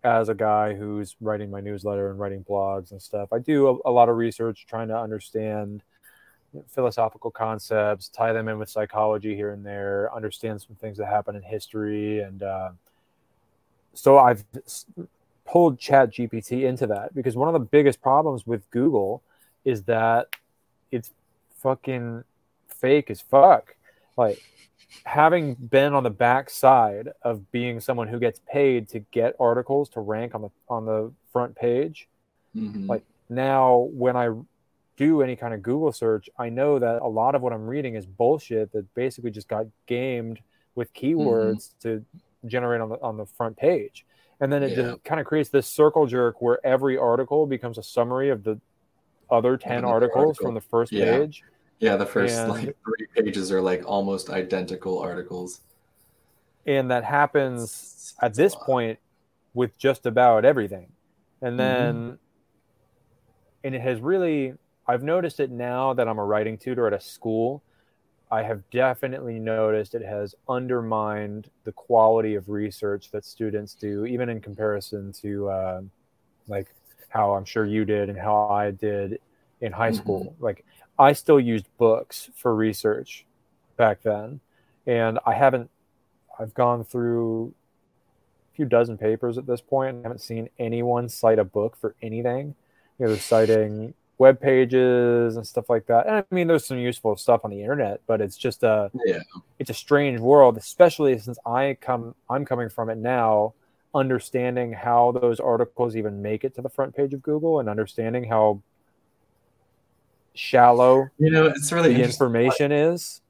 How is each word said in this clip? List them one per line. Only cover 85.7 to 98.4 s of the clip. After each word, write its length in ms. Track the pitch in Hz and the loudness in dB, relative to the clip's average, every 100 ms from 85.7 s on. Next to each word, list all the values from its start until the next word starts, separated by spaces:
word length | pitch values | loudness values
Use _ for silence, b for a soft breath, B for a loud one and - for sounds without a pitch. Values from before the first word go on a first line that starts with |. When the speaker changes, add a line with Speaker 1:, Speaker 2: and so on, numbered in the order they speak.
| _ _ _ _ _ _ - | _ _ _ _ _ _ -14
Speaker 1:
I've 140 | 110 - | -12 0
gone 280 | 120 120 110 | 0 0 -4
through 680 | 123 120 117 113 113 117 - _ _ _ _ _ _ _ _ _ | -4 -2 -2 -2 -4 -8 -12 _ _ _ _ _ _ _ _ _
a 20 | - | -8
few 100 | 143 | 0
dozen 320 | 117 117 107 | 2 2 -2
papers 400 | 107 110 120 117 | -2 -2 -4 -6
at 80 | 135 | -6
this 140 | 120 | -8
point. 360 | _ 135 131 123 | _ -4 -4 -8
I 20 | |
haven't 180 | 117 120 | -12 -12
seen 280 | - 113 117 - | -10 -10 -10 -8
anyone 500 | 117 117 120 120 120 | -6 -4 -2 -2 -4
cite 300 | - 113 110 | 0 4 4
a 60 | 95 | 2
book 320 | 107 107 _ | -2 -4 _
for 180 | 110 - | -10 -8
anything. 540 | 113 110 120 123 147 143 _ _ _ _ | -10 -6 -4 -4 -8 -16 _ _ _ _
You 60 | 117 | -2
know, 40 | |
they're 80 | 104 | -2
citing 760 | - 113 110 110 107 107 113 - _ _ | 2 4 6 4 2 -4 -12 -14 _ _
web 200 | 131 131 | 8 8
pages 960 | 139 131 123 127 127 123 120 120 117 113 | 2 4 4 4 4 4 4 2 0 -2
and 100 | 110 | -6
stuff 220 | - - | -8 0
like 180 | 117 - | -2 4
that. 200 | 117 214 | 2 4
And 80 | 214 | 0
I 80 | 196 185 | 0 -2
mean, 120 | 165 | 2
there's 180 | 160 - | 2 0
some 120 | 127 | -4
useful 360 | 123 117 113 101 | -4 -2 -4 0
stuff 240 | - 113 107 | 2 2 2
on 60 | |
the 100 | 101 | -10
internet, 400 | 104 143 107 101 - | -6 -2 -2 -4 -2
but 140 | 110 | -2
it's 160 | 101 | -2
just 260 | - | -4